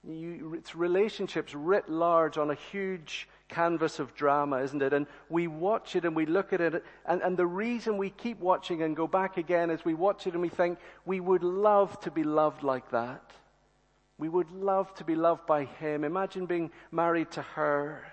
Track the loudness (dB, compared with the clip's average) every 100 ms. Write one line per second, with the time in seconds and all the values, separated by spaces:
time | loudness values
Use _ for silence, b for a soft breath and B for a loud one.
0 | -14 -12 -10 -12 -10 -12 -12 -4 2 4
1 | 2 0 -4 -4 -6 -6 0 0 2 0
2 | 4 4 4 0 -2 -2 -6 -6 -6 -6
3 | -10 -12 -14 b _ 0 0 2 0 -2
4 | -8 0 2 2 2 0 -2 0 2 2
5 | 0 B B -2 -2 -2 0 0 0 -2
6 | 0 0 2 0 0 0 2 0 B B
7 | -2 0 0 2 0 0 -4 -2 -2 -2
8 | -4 -6 -8 -4 0 0 0 -2 -2 -2
9 | 0 0 0 -4 0 2 2 0 -2 0
10 | 0 0 -4 -2 -4 0 0 -2 B B
11 | -6 -4 2 2 2 2 4 6 4 -2
12 | -6 -2 2 4 4 2 -2 -2 0 -2
13 | -2 -8 -18 -20 _ _ _ _ _ _
14 | _ -10 -2 0 0 -2 0 0 0 -6
15 | -4 2 4 2 2 0 0 -6 -4 -2
16 | -2 -2 -4 -6 -4 -2 -4 B B 0
17 | 2 2 0 -6 -10 -2 0 2 -2 -8
18 | -16